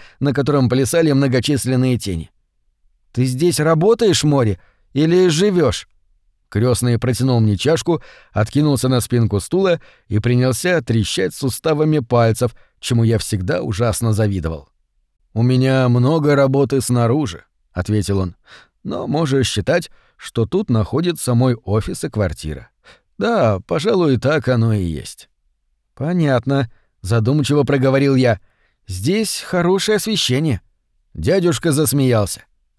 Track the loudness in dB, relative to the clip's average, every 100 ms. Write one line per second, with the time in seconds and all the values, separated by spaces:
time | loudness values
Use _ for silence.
0 | -8 _ -2 0 0 2 2 2 0 0
1 | 2 2 2 0 0 -2 0 0 0 -2
2 | -4 -8 -10 _ _ _ _ _ _ _
3 | _ -4 -2 0 0 2 2 2 2 4
4 | 2 2 2 2 0 -2 _ _ _ -2
5 | 2 4 4 2 2 2 0 -2 -10 _
6 | _ _ _ _ _ -2 0 0 0 0
7 | 0 -2 0 2 2 0 0 0 0 -4
8 | -6 -20 _ -4 -2 0 0 0 0 0
9 | 0 0 0 -2 -2 0 2 0 -4 _
10 | -4 -2 0 2 2 0 0 0 0 0
11 | 0 -2 -4 -4 -6 -4 -2 0 0 0
12 | 0 2 2 0 -4 -6 _ _ -2 0
13 | 2 0 -2 -4 -2 -4 -4 -2 -2 0
14 | -2 0 0 -2 -4 -8 -14 _ _ _
15 | _ _ _ -2 0 2 2 2 2 2
16 | 2 2 2 4 2 2 0 0 0 0
17 | 0 0 -4 -8 -20 _ _ -6 -2 -2
18 | 0 -2 -2 -8 _ -20 _ _ -8 -6
19 | -4 -2 0 0 0 -2 -2 -2 -2 -14
20 | _ _ -8 -4 -2 -2 0 0 0 -2
21 | -2 -4 -2 2 2 0 -2 -2 -2 -8
22 | -6 -4 -4 -4 -10 -12 -14 _ -20 -20
23 | _ -6 -2 2 0 0 -2 -2 0 0
24 | 2 0 0 0 0 0 0 0 -2 -6
25 | -10 -18 -20 _ _ _ _ _ _ -8
26 | -4 0 0 0 0 -2 -2 -8 _ _
27 | -2 0 2 0 2 0 2 2 2 2
28 | 2 2 2 0 _ _ _ _ -12 -6
29 | -2 -2 -2 -6 -4 -2 0 0 0 -2
30 | -2 -2 -2 0 0 -4 -8 _ _ _
31 | _ -6 0 2 0 0 0 0 0 0
32 | 2 2 0 -6 -16 _ _